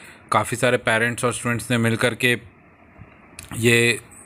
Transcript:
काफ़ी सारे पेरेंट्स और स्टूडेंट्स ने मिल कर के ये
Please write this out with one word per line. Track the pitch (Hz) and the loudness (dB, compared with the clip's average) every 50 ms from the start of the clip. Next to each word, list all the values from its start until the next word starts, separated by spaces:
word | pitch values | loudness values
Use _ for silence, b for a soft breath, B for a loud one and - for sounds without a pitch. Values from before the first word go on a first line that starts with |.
| B B B B B - | B B B B B -2
काफ़ी | 117 107 107 - 127 | -2 -2 -2 -2 -4
सारे | - 131 123 123 | 0 0 0 0
पेरेंट्स | - - 120 110 110 117 120 117 - 127 | 0 0 0 0 0 0 -2 -2 -2 -4
और | 120 113 | -4 -4
स्टूडेंट्स | - - 120 117 113 - - | -4 -4 -4 -4 -4 -2 -2
ने | 123 | 0
मिल | 117 113 117 113 | 0 2 0 0
कर | 113 127 120 113 | 0 0 -2 0
के | - 131 123 120 104 - - - - - - - _ - - - - - - - - - - - - - - - | 0 0 0 0 0 -4 -20 -20 -20 -20 -20 -20 _ -20 -20 -20 -20 -20 -20 -20 -20 -20 -20 -20 -20 -16 -12 -6
ये | 113 113 120 117 117 120 120 107 - - - - - - | 0 4 4 4 6 4 2 0 -2 -6 -18 -20 -20 -20